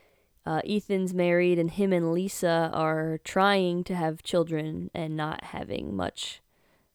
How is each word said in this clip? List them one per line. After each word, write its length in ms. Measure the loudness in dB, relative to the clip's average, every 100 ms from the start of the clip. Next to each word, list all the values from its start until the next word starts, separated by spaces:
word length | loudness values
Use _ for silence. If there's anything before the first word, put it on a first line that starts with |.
| _ _ _ _ -4
uh, 160 | -4 -2
Ethan's 460 | -2 0 -2 0
married, 460 | 2 4 4 4 4
and 120 | 2
him 200 | 2 2
and 180 | 4 2
Lisa 580 | 0 -2 -2 2 2 2
are 460 | 0 0 0 -2 -4
trying 600 | -2 2 4 4 2 0
to 100 | -2
have 280 | -2 -2 -4
children 680 | -2 0 0 -2 -4 -6 -8
and 200 | -6 -4
not 300 | -4 -4 -6
having 500 | -10 -10 -6 -6 -4
much 460 | -4 -4 -6 -12 -12 _ _ _ _ _